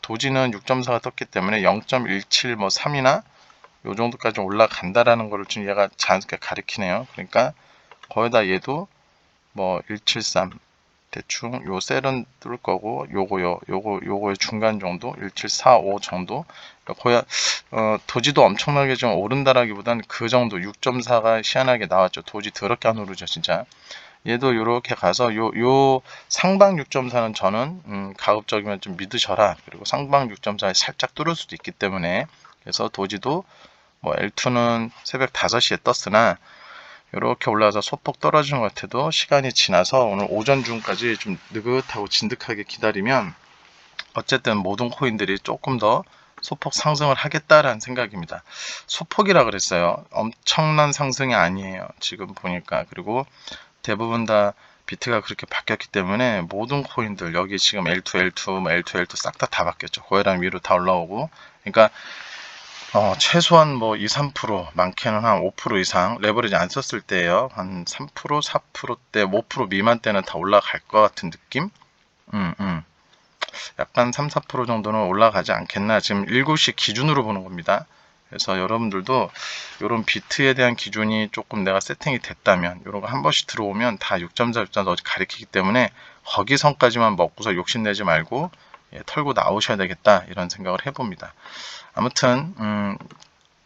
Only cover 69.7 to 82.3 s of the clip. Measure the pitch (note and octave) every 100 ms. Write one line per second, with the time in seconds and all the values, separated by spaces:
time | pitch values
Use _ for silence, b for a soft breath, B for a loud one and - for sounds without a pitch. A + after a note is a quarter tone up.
69.7 | G2 A2+ A#2+ A2 G2+ F#2+ D#2+ F#2 G2+ -
70.7 | - - G#2+ G#2 - E2+ - - C3 F#3+
71.7 | - _ _ _ _ - G#2 F2+ - G2
72.7 | E2 D#2+ _ _ _ _ - - B B
73.7 | B - - B2 A#2+ C#3+ - - B2+ A#2+
74.7 | A2+ G#2 A2 F#2 G2 A2+ G2 D#2+ - F2+
75.7 | G#2 G#2 G#2+ - G2+ G2 A#2+ C#3 D3+ -
76.7 | - - G#2+ D3 C#3+ G#2+ G2+ F#2 F2 E2
77.7 | G#2 D#3 b b b _ F#2 - F#2 F#2
78.7 | A2+ A2+ F#2+ G2 C3 F#2 B B B B
79.7 | B G#2 A#2 G#2 G#2+ - - C3+ C3 B2
80.7 | A#2+ G#2 G#2 G#2+ A2 G#2+ - - G#2+ F#2+
81.7 | F#2+ - - D3+ B2 -